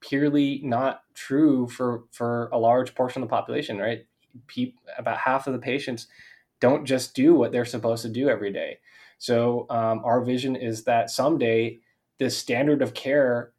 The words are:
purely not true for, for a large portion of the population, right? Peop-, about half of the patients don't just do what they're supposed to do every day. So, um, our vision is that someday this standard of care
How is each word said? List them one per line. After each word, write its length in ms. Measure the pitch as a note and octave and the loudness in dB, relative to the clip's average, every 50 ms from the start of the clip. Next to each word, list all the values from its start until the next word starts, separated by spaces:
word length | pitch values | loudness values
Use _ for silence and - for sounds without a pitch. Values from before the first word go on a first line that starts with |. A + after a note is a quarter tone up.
purely 580 | - - C#3+ C#3 D3 D3 C#3+ D3 C#3+ C#3 C#3 - D3 | -8 -4 0 0 2 2 2 2 2 2 0 -4 -4
not 380 | C3 A#2 A#2+ C3+ C3 - - _ _ - | -2 -2 0 0 -2 -4 -6 _ _ -20
true 520 | - - - C3+ C#3+ D#3 D3+ C3+ B2+ B2 A#2+ | -16 -6 -2 2 4 6 6 4 4 0 -2
for, 340 | - - B2+ B2 A#2+ A#2 - _ | -4 -4 -2 -2 -2 -4 -10 _
for 380 | - - A#2+ A#2+ A#2+ A#2 A#2 - | -8 -6 -4 -2 -2 -2 -4 -2
a 80 | A#2+ A#2+ | 0 2
large 340 | A2+ A#2 A#2+ B2+ C#3 - - | 4 4 4 4 2 -2 -2
portion 300 | - B2+ B2 - C3 B2 | -2 -2 -2 -2 -6 -4
of 60 | A#2 | -2
the 40 | B2+ | -2
population, 440 | - - - A#2+ D3 D3 - G#2+ | -2 -2 -2 -6 -6 -4 -6 -6
right? 280 | G2 G2+ A2+ A#2 A2 - _ _ _ _ _ - B2 - | -4 -4 -4 -4 -6 -10 _ _ _ _ _ -20 -20 -20
Peop-, 300 | - - B2+ B2 - - _ - - - | -12 -4 -4 -4 -4 -6 _ -18 -16 -12
about 200 | - - A#2+ A2 | -6 -4 -4 -4
half 300 | - - C3 C3 C3+ - | 0 0 0 0 0 -2
of 60 | C#3 B2+ | -4 -6
the 60 | A#2 | -4
patients 480 | - C3 B2 C#3+ - C3+ A#2+ A2+ - _ _ - - - - _ _ _ _ - | -4 -4 -4 -4 -4 -6 -8 -10 -10 _ _ -20 -20 -20 -20 _ _ _ _ 2
don't 260 | - B2 C#3+ D3+ D3 | 2 4 4 2 0
just 300 | B2+ C3 B2+ B2 - - | -2 -2 -2 -2 -4 -2
do 180 | C3 C3+ D#3+ E3+ | 4 6 6 6
what 180 | C3+ A#2 G#2 | 6 4 2
they're 120 | - A#2+ A#2 | 0 -2 -2
supposed 380 | A2+ - A2+ A#2 A2+ A#2 A2+ - | -2 -6 -4 -2 -2 -2 -2 -4
to 60 | A2+ | -6
do 180 | A2 A#2+ C#3 | -4 -2 0
every 240 | C#3+ A2+ G2+ G#2 G2+ | 0 0 0 -2 -6
day. 280 | G2 - D#2+ C#2+ - _ _ _ _ - - - _ | -6 -6 -8 -8 -10 _ _ _ _ -20 -20 -20 _
So, 480 | - - - A#2+ A#2 A#2 A#2+ A#2+ A#2+ A2+ - | -12 -2 0 2 2 2 2 0 -2 -4 -4
um, 320 | B2 A#2 A2+ A2+ A2+ A2+ A2+ | -2 -2 0 0 -2 -2 0
our 180 | A#2+ A#2+ B2+ | 0 2 2
vision 360 | A2+ B2 B2+ B2 C3+ C3 C3 | 2 0 -2 -2 -2 -4 -4
is 260 | B2+ B2+ A#2 A2 A2 - | -4 -6 -6 -6 -4 0
that 260 | B2+ A#2 A#2 A2+ - | 2 2 2 2 0
someday 720 | - - B2+ D3+ E3 C#3 A#2+ A2+ A2+ A2+ A#2 A2+ A2+ - _ _ _ _ _ _ _ - | -2 0 0 0 2 2 2 2 2 2 0 0 -4 -12 _ _ _ _ _ _ _ -4
this 180 | C3+ A#2+ - | -4 -2 -2
standard 440 | - - - A#3 A#2 C#3+ D3+ D3 C3+ | -4 -4 -2 -2 0 2 2 4 2
of 120 | C3 A2+ - | 2 -2 -4
care 600 | - - C3 C#3 D3 C3+ B2 A#2+ A#2+ A#2+ - _ | -6 -2 0 2 2 4 2 2 -2 -4 -10 _